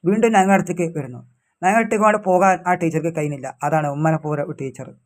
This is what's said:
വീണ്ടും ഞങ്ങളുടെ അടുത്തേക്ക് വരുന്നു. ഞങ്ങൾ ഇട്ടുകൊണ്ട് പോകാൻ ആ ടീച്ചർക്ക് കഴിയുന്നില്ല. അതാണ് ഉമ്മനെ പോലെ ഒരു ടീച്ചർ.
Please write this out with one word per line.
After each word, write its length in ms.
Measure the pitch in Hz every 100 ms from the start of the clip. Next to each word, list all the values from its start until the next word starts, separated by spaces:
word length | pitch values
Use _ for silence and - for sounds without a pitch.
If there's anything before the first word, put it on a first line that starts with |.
| 165
വീണ്ടും 280 | 214 233
ഞങ്ങളുടെ 200 | 214 190
അടുത്തേക്ക് 440 | 190 165 175 165 165
വരുന്നു. 380 | 131 123 123 _ _ _
ഞങ്ങൾ 180 | 180 220
ഇട്ടുകൊണ്ട് 360 | 220 220 214 208
പോകാൻ 460 | 196 180 190 180 180
ആ 60 |
ടീച്ചർക്ക് 440 | 180 165 160 160 165
കഴിയുന്നില്ല. 400 | 151 143 131 -
അതാണ് 240 | 147 156 147
ഉമ്മനെ 300 | 143 160 156
പോലെ 260 | 151 147
ഒരു 140 | 147 147
ടീച്ചർ. 320 | 135 - 131 -